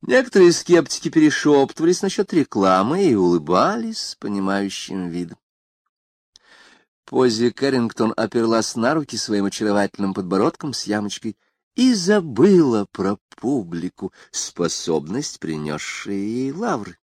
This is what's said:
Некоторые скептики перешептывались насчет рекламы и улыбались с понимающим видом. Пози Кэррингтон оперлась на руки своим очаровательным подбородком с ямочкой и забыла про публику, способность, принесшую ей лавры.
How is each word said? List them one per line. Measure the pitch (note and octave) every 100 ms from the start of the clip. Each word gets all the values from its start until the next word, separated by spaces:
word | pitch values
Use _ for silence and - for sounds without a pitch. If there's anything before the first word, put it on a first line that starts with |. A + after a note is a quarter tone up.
Некоторые | - B3+ B3+ G3+ F3
скептики | E3 - F3 C#3+ - D#3+
перешептывались | D#3+ D3+ - D3+ C#3+ C3+ - D#3+ F3+
насчет | G3 - G3+
рекламы | F3 C3+ A2 F#2+ F#2 G#2 E3+ G3
и | A2
улыбались | F2 F2 D2 F#2 D3 A3 A3+ A3
с | - -
понимающим | - G2+ - - G2+ - - G2 F2+
видом. | E2+ F2 F2+ _ _ _ _ _ _ _ _ _ _ _ - - _ _ _ -
Пози | B2+ B2+ A2 A#2+
Кэррингтон | - C3+ C3+ A#2 - A2 -
оперлась | A2 A#2+ A2+ A2+ A2 -
на | A#2
руки | D#3 C#3+ A2+
своим | - G#2 G2
очаровательным | - G#2+ G2+ G2+ - G2
подбородком | F#2+ F#2 F#2+ B2+ - D3+
с | A#2+
ямочкой | - G#2+ G#2 - A2+ - _ _ _ -
и | B3+
забыла | A3+ F3 G#3+ E3 A2 F#3 F#3 D3 A2 G2+
про | - F#2+ G2+ _ -
публику, | A2+ C#3 F2 E2+ F2 _ F#2+ _ -
способность, | - - - E2+ - - D#2+ D2+ A2+ D3+ -
принесшую | D#2+ D#2 D2+ D2+ - - - G2+
ей | G2+ A#2+ C3+
лавры. | D3+ A#3 D3 F#2 F2